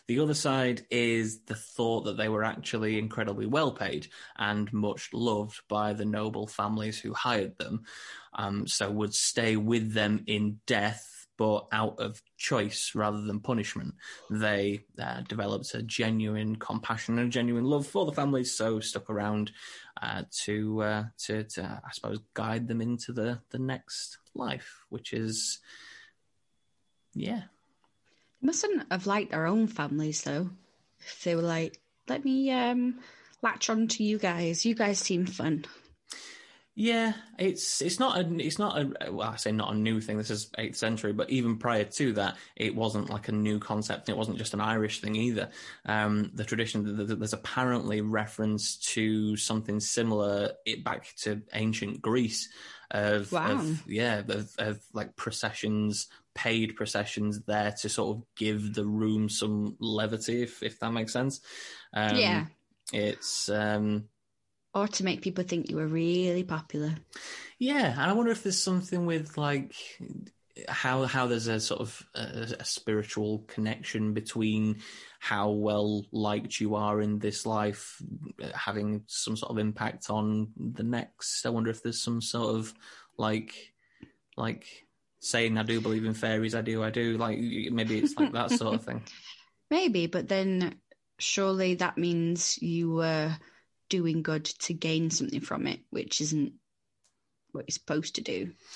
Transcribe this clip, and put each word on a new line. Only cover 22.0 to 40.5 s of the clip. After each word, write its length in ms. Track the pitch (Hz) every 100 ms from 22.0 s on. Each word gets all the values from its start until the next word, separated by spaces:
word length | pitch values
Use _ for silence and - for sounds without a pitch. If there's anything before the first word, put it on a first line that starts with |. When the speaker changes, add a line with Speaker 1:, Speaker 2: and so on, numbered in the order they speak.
| - 107 -
Speaker 1:
guide 340 | - 110 113 117
them 140 | 113
into 320 | 117 120 -
the, 260 | 123 113 120 -
the 80 | 131
next 580 | 131 127 - - - - _ -
life, 480 | 254 131 - - _
which 240 | - -
is, 460 | 120 110 110 - - - - - - - _ _ _ _ _ _ _ _ _ _
yeah. 280 | - 180 226 - _ _ _ _ _ _ _ _ _
Speaker 2:
They 40 | 269
mustn't 440 | - 415 330 -
have 160 | 185 190
liked 240 | 208 -
their 160 | 156 170
own 200 | 214 220
families, 540 | - 147 147 156 156
though. 280 | 143 143 180 185 _ _ _ _
If 240 | - -
they 120 | 175 170
were 60 |
like, 380 | 170 165 165 - _ _ -
"Let 160 | 269
me, 280 | 277 262 269
um, 480 | 254 240 247 247 247 - - - _
latch 280 | 233 - -
on 180 | 220 226
to 140 | -
you 140 | 214 214
guys. 460 | 190 170 170 170 233
You 100 | 226
guys 240 | 208 196
seem 260 | - 175 180
fun." 400 | - 139 147 - - - _ _ - - - - - _ -
Speaker 1:
Yeah, 340 | 226 226 226 214 - -
it's, 420 | 190 190 - -
it's 180 | 165 180
not 200 | 262 185
a, 160 | 165 170
it's 220 | 143 156
not 180 | 208 -
a, 320 | 139 - -
well, 180 | 98 110
I 60 | 113
say 140 | 107
not 220 | 107 104
a 20 | 107
new 240 | 110 110
thing, 200 | 110 107
this 100 | 107
is 220 | 107 -